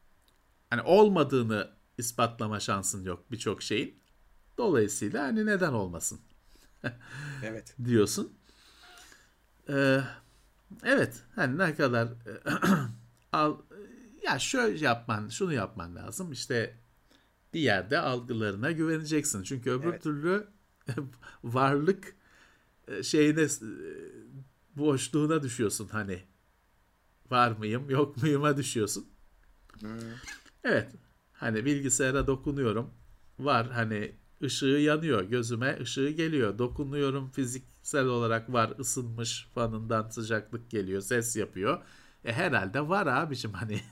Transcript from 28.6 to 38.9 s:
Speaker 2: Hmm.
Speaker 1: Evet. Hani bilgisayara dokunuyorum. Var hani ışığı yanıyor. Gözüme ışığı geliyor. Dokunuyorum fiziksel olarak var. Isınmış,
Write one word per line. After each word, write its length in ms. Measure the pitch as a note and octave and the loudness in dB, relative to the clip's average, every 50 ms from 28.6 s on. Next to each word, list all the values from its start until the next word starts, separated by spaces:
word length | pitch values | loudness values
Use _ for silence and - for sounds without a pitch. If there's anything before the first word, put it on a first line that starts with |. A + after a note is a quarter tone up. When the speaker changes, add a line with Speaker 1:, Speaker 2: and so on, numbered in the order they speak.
| B2+ - - A#2 G#2 G2 - G2 - - - _ - - _ _ _ _ _ _ _ _ - A2 | 0 -2 0 0 0 0 -2 -6 -8 -12 -20 _ -20 -20 _ _ _ _ _ _ _ _ -20 -16
Speaker 2:
Hmm. 100 | G#2+ G#2+ A2+ A2+ A2+ A2+ A2+ B2+ - - - - - - _ _ - | -14 -12 -10 -10 -10 -12 -12 -14 -14 -16 -16 -18 -18 -20 _ _ -2
Speaker 1:
Evet. 280 | C4 F#3+ A#2 - - - - - _ _ _ _ _ _ | 0 2 2 0 -2 -8 -18 -20 _ _ _ _ _ _
Hani 320 | - - A#2 A2 A2 A2+ | -6 -4 -2 -2 0 0
bilgisayara 600 | C#3+ D3 C#3 C#3 C3 - - C#3 C3 C3 C#3 B2+ C3 | 0 0 0 0 0 0 2 2 2 2 2 2 0
dokunuyorum. 680 | C3+ C3 - D3+ C#3 C#3 C3+ A2+ G2+ A2 A#2+ - - - - - - - - - - - | 0 -2 -2 -4 -2 0 0 0 0 0 -2 -6 -10 -18 -20 -20 -20 -20 -20 -20 -14 -6
Var 320 | B2+ D3 C3+ A#2 A2+ A#2 | 0 2 2 2 2 0
hani 440 | B2+ A#2 A2+ A2 A2 G#2 G#2 - - - _ _ _ _ - | -2 -2 -2 -2 -2 -4 -4 -6 -10 -14 _ _ _ _ -6
ışığı 220 | C3 A#2 - C#3+ | -4 -2 0 2
yanıyor. 580 | C3+ C#3 D3 D3 D3+ D3+ D#3 E3 D#3+ B2+ G#2 F#2 | 2 4 4 4 4 4 2 2 2 2 2 2
Gözüme 540 | G2 A#2+ B2 A#2 A2+ A#2+ A2 B2+ C3+ - - | 0 -2 -2 -2 -2 -2 -2 -2 -2 -2 -4
ışığı 280 | B2 A#2 - C3+ C3+ D3 | -6 -6 -2 -2 0 0
geliyor. 480 | D#3 E3 E3 D#3+ D#3+ C#3+ A#2 G2+ G2 G#2+ | 0 0 0 0 2 2 2 2 0 0
Dokunuyorum 720 | A#2+ B2 A#2+ - D3 C3+ C#3 D3 C#3+ C3+ C3+ C#3 C3+ C3+ | -2 -2 -2 -4 -6 -4 -2 0 0 0 0 -2 -6 -6
fiziksel 760 | - C#3 C3+ A#2+ B2 C3 - - - _ - - - C#3+ C3 | -4 -4 -4 -4 -4 -8 -10 -16 -20 _ -10 -2 0 0 2
olarak 480 | B2+ B2 A#2+ A#2 A2+ A2+ A2+ A2+ - B2 | 2 2 2 2 2 0 0 -2 0 2
var. 200 | A#2 A2 A2 - - | 2 2 2 0 -4
Isınmış, 680 | A#2+ - | -4 -4